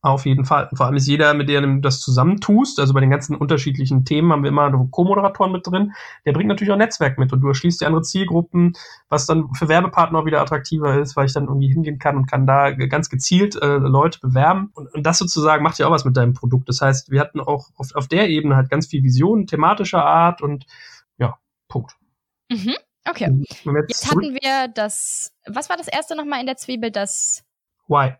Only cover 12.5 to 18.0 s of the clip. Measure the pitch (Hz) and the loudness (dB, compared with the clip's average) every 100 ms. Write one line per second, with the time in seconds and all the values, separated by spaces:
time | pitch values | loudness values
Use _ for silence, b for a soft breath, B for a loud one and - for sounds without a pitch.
12.5 | 139 139 135 135 147 160 131 - 180 202 | 4 2 0 -2 -2 -4 -6 0 2 2
13.5 | 202 143 143 135 135 160 - 131 131 151 | 0 0 2 2 4 2 0 -2 2 2
14.5 | 190 196 - 139 151 151 165 175 160 151 | 2 -4 -12 -12 -4 0 0 -2 0 2
15.5 | 151 151 - 156 160 131 127 120 127 120 | 2 0 0 0 2 2 2 2 0 0
16.5 | 131 131 127 139 131 - 135 147 151 139 | -2 -2 0 0 0 0 -2 -2 -4 -4
17.5 | 147 - _ 135 151 | -4 -6 _ -8 -6